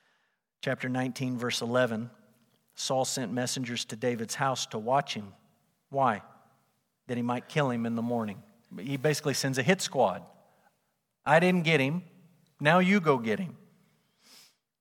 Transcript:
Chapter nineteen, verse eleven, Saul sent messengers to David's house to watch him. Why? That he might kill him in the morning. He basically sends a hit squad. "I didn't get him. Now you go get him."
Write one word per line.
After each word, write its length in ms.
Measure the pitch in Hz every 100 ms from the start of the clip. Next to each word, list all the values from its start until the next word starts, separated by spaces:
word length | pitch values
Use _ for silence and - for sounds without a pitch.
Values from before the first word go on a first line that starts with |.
| _ _ _ _ _ _
Chapter 280 | 139 127 127
nineteen, 480 | 127 127 117 131 123
verse 240 | 120 -
eleven, 480 | 117 123 127 110 123 - _ _ _ _ _ -
Saul 300 | - 131 131
sent 260 | - 113
messengers 540 | 123 123 139 120 117 -
to 100 | 110
David's 400 | 123 117 110 -
house 300 | 139 123 -
to 120 | 113
watch 340 | 110 135 143
him. 200 | 110 101 - _ _ _ _ _
Why? 320 | 139 127 101 - - _ _ _ _ _ _ -
That 100 | 123
he 60 |
might 240 | 120 123 -
kill 220 | 156 139
him 160 | 120 117
in 100 | 117
the 60 |
morning. 400 | 117 120 107 101 - _ _ 92
He 180 | 120 139
basically 360 | 151 147 147
sends 240 | 123 135 131
a 60 |
hit 180 | 120 190
squad. 420 | - 139 180 - - - _ _ _ _ _ _ _ _ 135
"I 140 | 156
didn't 240 | 180 180
get 160 | 160 151
him. 240 | 131 175 - - _ _ _ -
Now 200 | 147 175
you 200 | 185 202
go 180 | 156 131
get 220 | 113 104
him." 180 | 180 - - _ _ _ _ _ _ - - _ _ _